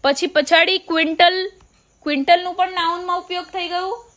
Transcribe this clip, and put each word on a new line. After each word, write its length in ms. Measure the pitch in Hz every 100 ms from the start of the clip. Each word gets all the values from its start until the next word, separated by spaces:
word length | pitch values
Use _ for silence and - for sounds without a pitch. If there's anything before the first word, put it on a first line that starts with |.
પછી 220 | 277 277 359
પછાડી 520 | - 269 330 349 381
ક્વિન્ટલ. 720 | - 320 320 320 349 370 381 _ _ _ _ _
ક્વિન્ટલનું 520 | 302 294 277 349 359
પણ 180 | 359 370
નાઉનમાં 460 | 370 330 349 359 359
ઉપયોગ 260 | 359 359
થઈ 240 | 349 381 349
ગયું. 360 | 349 381 466 466